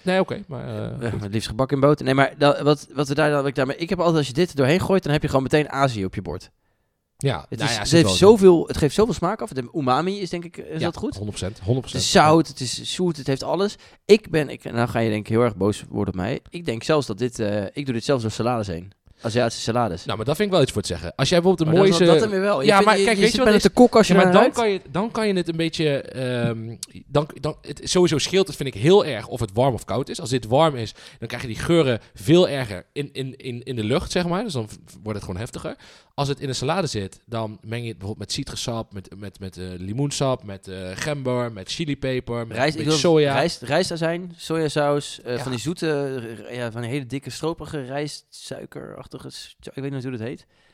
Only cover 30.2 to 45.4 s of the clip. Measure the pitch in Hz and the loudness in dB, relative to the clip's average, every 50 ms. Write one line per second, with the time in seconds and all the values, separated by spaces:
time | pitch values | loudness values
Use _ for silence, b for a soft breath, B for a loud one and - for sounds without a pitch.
30.2 | 170 107 127 127 107 107 120 143 160 160 143 120 113 101 - B B B B B | -4 -2 -2 -2 0 2 4 4 4 4 2 -2 -8 -8 -10 B B B B B
31.2 | - - - 120 127 123 107 - - 156 170 170 151 131 117 104 b b b - | -12 -10 -10 -10 -8 -8 -8 -6 -2 2 4 4 4 4 2 -2 b b b -6
32.2 | - - 160 175 185 - 143 135 131 113 101 90 - _ - 143 143 139 - - | 2 4 4 6 4 4 0 -4 -6 -6 -8 -12 -12 _ -8 -8 -8 -8 -8 -8
33.2 | 135 131 - - - 131 120 120 120 - 131 117 107 104 127 175 - - - 180 | -8 -10 -10 -12 -10 -10 -10 -10 -8 -8 -6 -4 -2 0 0 0 -2 -2 -2 -2
34.2 | 180 175 170 190 254 226 147 123 110 107 - - - - - - 87 107 104 101 | -2 -2 -2 -4 -4 -4 -6 -6 -8 -8 -12 -20 -20 -20 -20 -14 -10 -8 -8 -8
35.2 | - 107 92 87 113 - - - - - 277 - B B B B B B B - | -8 -8 -8 -8 -8 -10 -10 -10 -10 -10 -12 -12 B B B B B B B -4
36.2 | 143 139 139 - - 135 127 - 127 135 165 196 180 143 - 107 98 92 - _ | -4 -4 -4 -4 -6 -8 -6 -4 -2 -2 -2 -2 -2 -2 -4 -6 -6 -8 -12 _
37.2 | _ - 117 113 113 107 107 - - 110 113 120 120 117 107 87 95 101 110 - | _ -8 -6 -6 -6 -6 -10 -12 -12 -10 -8 -8 -8 -10 -10 -10 -8 -10 -8 -8
38.2 | 104 - - - - - - - - 127 117 113 110 _ 95 98 90 - - 98 | -8 -8 -6 -8 -8 -8 -8 -8 -8 -6 -6 -6 -8 _ -12 -16 -16 -16 -16 -16
39.2 | 104 98 - - 98 95 - 90 92 92 92 87 90 95 107 131 143 143 - - | -16 -16 -14 -14 -14 -14 -12 -12 -12 -12 -10 -10 -8 -8 -4 -4 -4 -4 -2 -2
40.2 | 147 135 127 120 - 104 98 95 - 101 92 95 92 92 92 92 - 156 147 143 | -2 -2 -2 -4 -6 -14 -16 -16 -14 -14 -12 -10 -10 -10 -8 -8 -6 -6 -6 -6
41.2 | 131 127 127 123 123 117 110 98 92 - - - 170 147 143 - - 131 131 127 | -4 -4 -4 -2 -4 -6 -8 -12 -12 -10 -8 -8 -6 -6 -6 -6 -4 -4 -4 -4
42.2 | - - 117 117 117 113 110 113 131 151 151 156 147 147 156 151 139 175 160 156 | -6 -6 -6 -8 -6 -6 -4 -2 -2 -2 -2 -2 -2 0 0 2 4 6 6 6
43.2 | 147 139 139 127 151 170 - - - 117 143 170 190 - 175 160 165 160 170 175 | 4 4 2 2 0 0 -2 -6 -6 -2 0 0 0 -2 -4 -4 -2 -2 -2 -4
44.2 | 185 175 170 - - - 160 160 160 147 - 156 147 143 147 147 143 - - - | -8 -12 -14 -12 -8 -4 -2 -2 -2 0 0 0 2 2 0 0 -2 -6 -14 -12
45.2 | - 120 123 123 | -8 -6 -6 -4